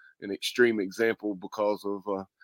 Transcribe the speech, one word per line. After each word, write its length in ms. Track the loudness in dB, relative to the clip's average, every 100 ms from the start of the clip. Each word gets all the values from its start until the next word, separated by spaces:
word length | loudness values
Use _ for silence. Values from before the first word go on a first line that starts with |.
| -20 _
an 100 | -8
extreme 500 | -6 -2 4 6 4
example 540 | -2 0 0 0 -4
because 480 | -6 -6 -2 0 0
of, 180 | -4 -6 -4
uh, 180 | -6 -6 _